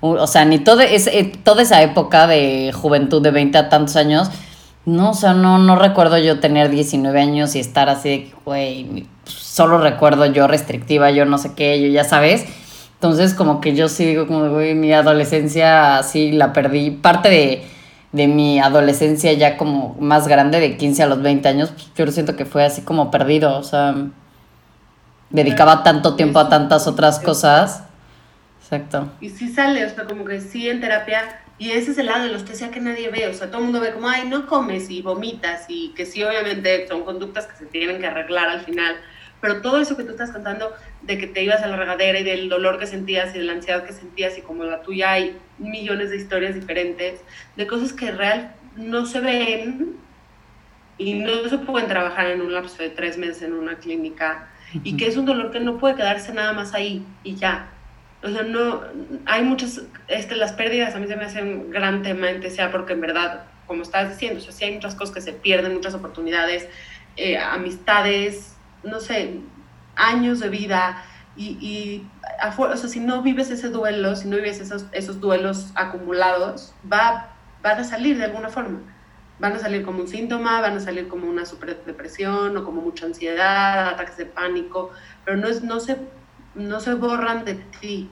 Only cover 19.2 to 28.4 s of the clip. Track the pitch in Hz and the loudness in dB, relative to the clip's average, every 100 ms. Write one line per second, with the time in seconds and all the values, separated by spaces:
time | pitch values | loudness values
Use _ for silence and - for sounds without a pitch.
19.2 | 165 147 147 143 151 139 123 - 147 151 | 2 6 4 2 -2 -2 -4 -4 4 4
20.2 | 147 143 143 165 151 113 143 139 147 135 | 6 6 6 4 2 0 0 4 4 4
21.2 | 143 139 135 139 160 - - - 156 143 | 2 4 4 2 -2 -4 -14 -2 -2 0
22.2 | 151 143 135 147 143 143 - 160 139 143 | -4 -4 -2 2 2 2 -4 0 2 2
23.2 | 139 151 151 139 139 147 143 139 139 - | 2 4 2 0 -2 0 0 0 -6 -10
24.2 | _ _ _ _ _ _ _ _ _ _ | _ _ _ _ _ _ _ _ _ _
25.2 | _ 151 147 - 156 160 175 151 156 143 | _ 2 2 6 8 8 6 4 2 2
26.2 | 151 151 151 151 143 156 156 - 151 151 | 2 4 4 4 4 2 2 2 2 4
27.2 | - 151 156 147 196 - - _ _ _ | -2 2 4 6 4 -2 -16 _ _ _
28.2 | _ _ | _ _